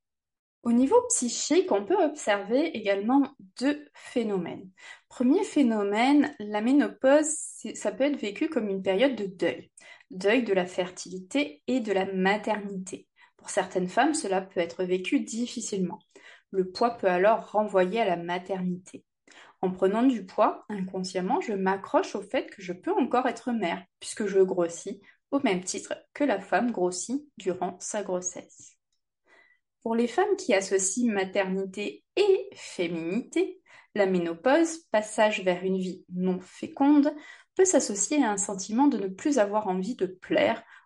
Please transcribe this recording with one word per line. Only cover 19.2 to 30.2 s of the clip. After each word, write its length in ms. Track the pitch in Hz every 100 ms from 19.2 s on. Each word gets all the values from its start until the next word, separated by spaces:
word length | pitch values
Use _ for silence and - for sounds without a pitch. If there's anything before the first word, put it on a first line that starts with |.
| _ - - _
En 100 | 190
prenant 320 | 185 190 214
du 240 | 262 233 185
poids, 360 | - 240 - -
inconsciemment, 720 | 208 185 190 185 185 185 302
je 120 | 359
m'accroche 600 | 196 190 190 - 294 381 214
au 60 |
fait 260 | 185 269 -
que 100 | -
je 120 | 180
peux 180 | - -
encore 340 | 403 262 240 254
être 260 | - -
mère, 320 | 233 196 190 - _
puisque 280 | - - 208
je 120 | 190
grossis 600 | 190 185 170 170 - - _ _ _
au 80 | 277
même 240 | 262 180
titre 320 | 185 - - - _
que 100 | -
la 160 | 285 196
femme 320 | - 180 240
grossit 540 | 220 180 180 - 269 - -
durant 400 | 190 180 180 180
sa 240 | - 214
grossesse. 680 | 190 180 180 - - - - _ _ _ _ _ _ _ _ _ _ _
Pour 140 | 226 233
les 120 | 240
femmes 280 | -